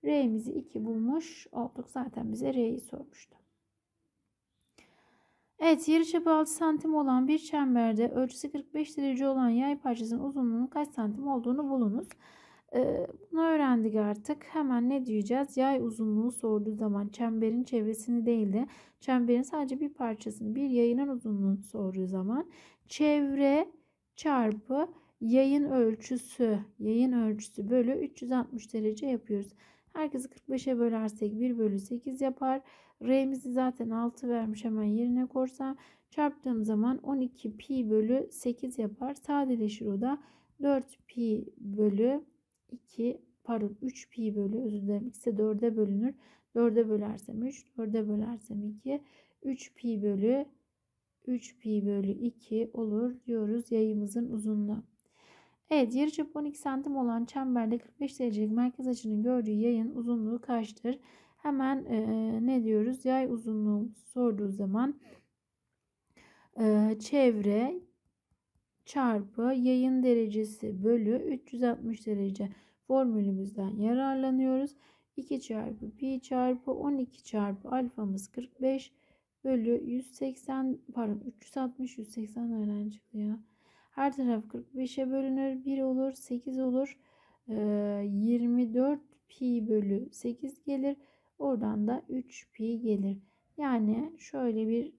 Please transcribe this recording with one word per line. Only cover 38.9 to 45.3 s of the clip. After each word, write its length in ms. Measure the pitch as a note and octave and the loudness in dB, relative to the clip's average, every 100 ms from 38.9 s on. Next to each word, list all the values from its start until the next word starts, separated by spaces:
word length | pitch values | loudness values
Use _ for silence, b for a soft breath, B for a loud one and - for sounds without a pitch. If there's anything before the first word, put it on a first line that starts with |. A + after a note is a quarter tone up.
| G#3+ C4 | -4 -8
Sadeleşir 720 | C#4+ - C#4+ C4+ A#3+ G#3+ G#3 G#3+ | -8 -2 0 2 0 0 -2 -4
o 140 | G3 | -2
da 180 | A#3+ C#4+ B B B _ | 0 -2 B B B _
dört 360 | C#4+ C#4 C4 - _ | 0 0 -2 -14 _
pi 380 | - A#3 G#3+ G#3+ - | -4 0 0 -2 -12
bölü 680 | G3+ G3+ G#3+ G3 A#3 C#4 D#4+ _ _ _ _ | -10 2 2 4 2 2 -4 _ _ _ _
iki, 500 | A#3+ _ - A#3 - _ _ | -18 _ -4 -2 -2 _ _
pardon 320 | - A3+ G#3 G3+ | -6 -4 -4 -4
üç 280 | B3+ - - | -8 -10 -16
pi 260 | - A3 G#3 | -6 -4 -2
bölü, 200 | G3 A3 | -2 -2
özür 260 | B3 G#3 | -2 -4
dilerim, 240 | G3+ G#3 A#3+ | -2 -2 -4
ikisi 260 | - - | -6 -4